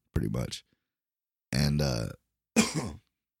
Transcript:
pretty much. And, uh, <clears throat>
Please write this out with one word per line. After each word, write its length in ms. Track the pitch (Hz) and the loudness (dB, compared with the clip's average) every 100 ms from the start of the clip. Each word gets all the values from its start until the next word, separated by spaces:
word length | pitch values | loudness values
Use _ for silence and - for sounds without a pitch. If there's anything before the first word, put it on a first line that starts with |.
| _ | _
pretty 160 | - 52 | -2 0
much. 360 | 64 - - - _ _ _ _ _ _ _ _ | -2 -4 -8 -16 _ _ _ _ _ _ _ _
And, 280 | 64 73 73 | 0 2 2
uh, 280 | 69 58 55 - _ _ _ 220 | 2 0 -4 -8 _ _ _ 0
<clears throat> 400 | - 151 110 76 _ _ _ _ | 2 -2 -6 -10 _ _ _ _